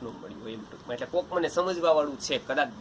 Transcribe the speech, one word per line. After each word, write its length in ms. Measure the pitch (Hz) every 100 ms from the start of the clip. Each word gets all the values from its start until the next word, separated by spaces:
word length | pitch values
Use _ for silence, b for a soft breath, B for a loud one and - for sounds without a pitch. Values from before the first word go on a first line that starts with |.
ન 20 | 117
મળ્યું 440 | - - - 113
એમ 140 | 110
ટૂંકમાં. 300 | 107 - -
એટલે 120 | 120 127
કોક 280 | 175 175
મને 140 | 180 160
સમજવા 440 | 175 185 175 170
વાળું 280 | 156 147 135
છે, 180 | - 131
કદાચ 300 | - 135 123 107